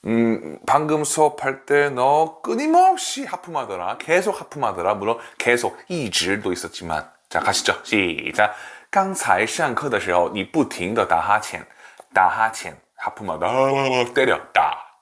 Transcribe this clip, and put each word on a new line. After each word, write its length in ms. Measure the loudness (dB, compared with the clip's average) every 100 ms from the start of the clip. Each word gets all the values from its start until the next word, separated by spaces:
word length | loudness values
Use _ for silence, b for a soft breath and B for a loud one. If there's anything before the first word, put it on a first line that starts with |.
| 0
음, 520 | 2 2 0 -6 -10 2
방금 380 | 2 2 0
수업할 600 | 0 2 2 2 -6 -6 0
때 240 | 2 2
너 500 | 0 2 2 0 -4
끊임없이 840 | -4 -2 4 6 6 4 -4 -8 -8
하품하더라. 720 | -10 -8 -8 -6 -6 -6 -6
계속 420 | 2 2 2 -4
하품하더라. 540 | -10 -4 -4 0 -2
물론 240 | 0 -2 -4 B B
계속, 400 | 0 2 0 -6 -8
이질도 640 | -6 -2 -2 0 -2 -2
있었지만. 520 | -6 -8 -10 -6 -6 -6 _ _
자, 120 | -2
가시죠. 340 | 0 0 0 -2
시작. 680 | 0 0 0 -2 -4 0 0 B B B B
刚才上课的时候你不停地打哈欠。打哈欠。하품하다. 4000 | -2 0 -2 0 2 2 0 -2 -2 -2 -2 2 2 2 -2 -2 -2 -2 -2 -2 0 2 2 2 0 0 -12 -14 -20 -20 -20 -2 2 4 2 -2 -2 -12 -14 _ -12 -10 -8 -8 -4 0 2 2 2 2 2 2
때렸다. 640 | 2 2 2 0 0 0 -2 -14 _